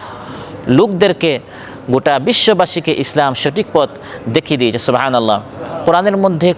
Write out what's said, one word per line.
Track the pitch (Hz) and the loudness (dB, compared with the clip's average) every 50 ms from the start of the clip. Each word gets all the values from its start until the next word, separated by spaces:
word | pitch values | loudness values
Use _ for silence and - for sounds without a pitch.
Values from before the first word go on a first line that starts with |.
| - - - - - - - - - - - - - | -16 -16 -16 -14 -14 -14 -14 -14 -14 -14 -14 -8 -2
লোকদেরকে, | - 123 139 196 233 202 175 196 196 175 - - 165 143 117 - - - - - - - - - - | 2 2 2 2 2 0 2 2 2 0 0 0 -2 -2 -2 -4 -10 -20 -18 -18 -18 -18 -14 -6 0
গোটা | 123 131 - 151 147 135 | 0 0 2 2 2 2
বিশ্ববাসীকে | 131 185 240 - - - 214 175 185 165 - 175 156 - 151 | 2 0 0 2 2 2 4 4 2 0 0 -4 -2 -2 0
ইসলাম | - 131 - - 147 147 139 131 | -2 -2 -2 0 0 2 2 0
সঠিক | - - 147 143 185 214 - - | 0 -2 -2 0 -2 -2 0 2
পথ | 160 143 127 - - - - - - - - | 2 2 2 -2 -8 -16 -16 -14 -12 -6 -2
দেখিয়ে | 113 160 - - 156 135 | 0 0 0 0 0 2
দিয়েছে। | 123 120 107 117 | 2 2 0 0
সুবহানাল্লাহ। | - - 123 120 131 135 131 123 113 110 107 101 107 - - - - - - - - | 0 2 2 2 2 2 2 2 2 2 2 0 0 -6 -14 -14 -12 -10 -8 -2 2
কোরআনের | - 165 170 185 208 196 | 4 4 4 4 2 2
মধ্যে | 196 196 196 180 160 165 180 175 | 2 2 2 2 2 2 2 2